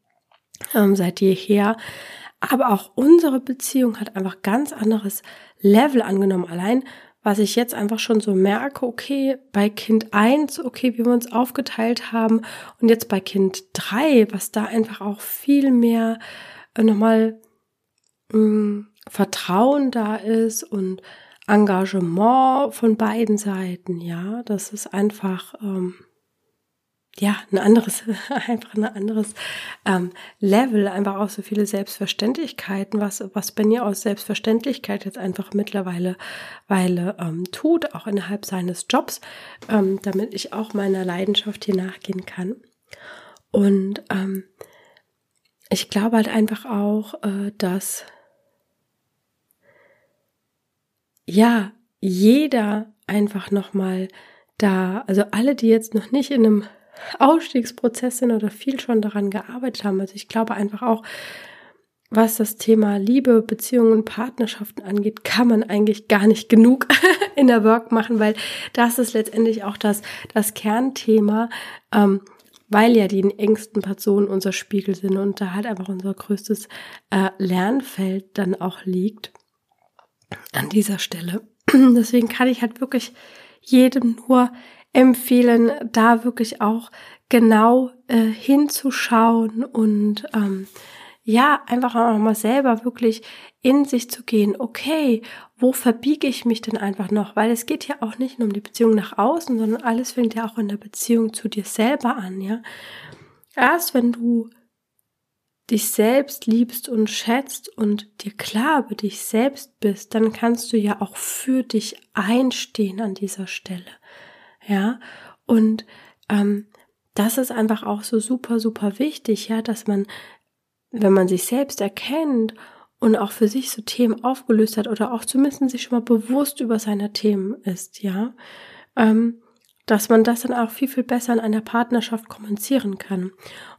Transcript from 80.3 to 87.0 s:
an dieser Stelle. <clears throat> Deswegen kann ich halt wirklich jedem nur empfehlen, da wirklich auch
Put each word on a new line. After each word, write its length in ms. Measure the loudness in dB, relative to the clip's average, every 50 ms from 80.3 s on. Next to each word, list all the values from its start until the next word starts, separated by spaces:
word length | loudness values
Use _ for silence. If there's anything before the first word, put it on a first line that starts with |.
| -18 -18 -16 -12 -8
an 160 | -8 -6 -2
dieser 300 | 0 0 0 0 -2 -6
Stelle. 440 | -6 -8 -8 -10 -8 -8 -8 -8 -10 _ _
<clears throat> 160 | _ -4 4 6
Deswegen 560 | 8 8 8 8 6 4 4 2 2 2 2
kann 200 | 0 0 0 0
ich 140 | 0 0 -2
halt 180 | -6 -4 -6
wirklich 320 | -8 -4 -4 -6 -6 -6 -16 -20 -20 -20 -20 -20 -20 -20 _ _
jedem 560 | _ 4 6 6 6 6 4 2 0 0 -2 -2 0 2
nur 220 | 4 4 4 2 0 -10 -20 -20 -20 -20 -12 _ 4
empfehlen, 800 | 6 8 8 6 4 2 2 4 6 6 6 6 6 4 4 2 -2 -8 -4 0
da 320 | 4 6 6 4 4 2
wirklich 380 | -4 -4 -2 -4 -6 -4 -2 -2
auch 280 | -2 -2 -2 -6 -12 _ -20